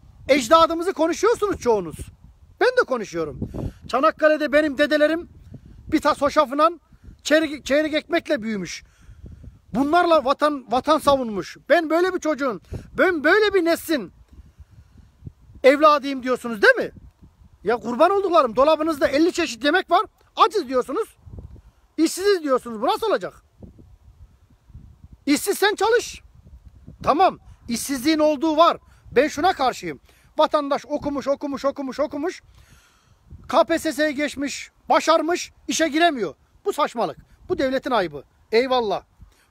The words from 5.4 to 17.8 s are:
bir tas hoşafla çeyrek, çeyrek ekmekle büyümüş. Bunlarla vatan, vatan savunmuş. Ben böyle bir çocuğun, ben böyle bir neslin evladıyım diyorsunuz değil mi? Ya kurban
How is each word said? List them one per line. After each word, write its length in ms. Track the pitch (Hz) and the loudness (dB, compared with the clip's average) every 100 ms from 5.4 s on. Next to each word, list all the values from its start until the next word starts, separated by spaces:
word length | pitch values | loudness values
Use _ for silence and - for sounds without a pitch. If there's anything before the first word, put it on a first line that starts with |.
| - - - - - | -20 -20 -20 -20 -4
bir 80 | 311 | -2
tas 200 | 294 294 | 0 0
hoşafla 500 | 277 302 285 285 320 339 _ _ - - | 0 2 0 2 0 0 _ _ -20 -14
çeyrek, 420 | - 302 320 285 | 0 2 2 -4
çeyrek 300 | 240 277 311 | -2 0 0
ekmekle 480 | 294 - 330 - 294 | -2 -2 -4 -2 -4
büyümüş. 420 | 214 208 165 - - _ - - - - - - _ | -4 -6 -8 -12 -18 _ -20 -20 -20 -20 -20 -20 _
Bunlarla 500 | 208 277 349 349 320 | -4 0 2 4 2
vatan, 420 | 247 277 294 285 233 | 2 0 0 -2 -4
vatan 260 | 240 262 302 | -2 2 2
savunmuş. 580 | 277 277 240 202 151 - - | 4 2 0 -6 -8 -10 2
Ben 220 | 311 311 | 2 2
böyle 240 | 320 370 | 0 0
bir 40 | 359 | -2
çocuğun, 420 | 311 277 269 196 - - - - | -4 -2 -4 -6 -10 -16 -10 0
ben 260 | 330 339 | 0 2
böyle 300 | 233 415 415 | 2 2 2
bir 100 | 392 | 2
neslin 480 | 330 330 - 302 175 - - - - - - - - - - _ - - - - | 0 -2 -2 -4 -4 -14 -20 -20 -20 -20 -20 -20 -20 -20 -20 _ -20 -20 -20 2
evladıyım 580 | 254 285 302 294 277 269 | 4 6 6 4 0 -6
diyorsunuz 400 | 247 247 240 220 | -4 -4 -6 2
değil 120 | 403 | 4
mi? 160 | 480 202 - - _ - _ - _ | 4 0 -10 -20 _ -20 _ -20 _
Ya 120 | 180 | -4
kurban 340 | 233 | -4